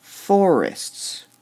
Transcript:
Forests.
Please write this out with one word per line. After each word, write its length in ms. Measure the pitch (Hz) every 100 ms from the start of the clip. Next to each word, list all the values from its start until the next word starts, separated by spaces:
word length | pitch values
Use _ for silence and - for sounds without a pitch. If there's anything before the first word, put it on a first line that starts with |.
Forests. 1300 | - - - 202 190 143 71 - - - - - - _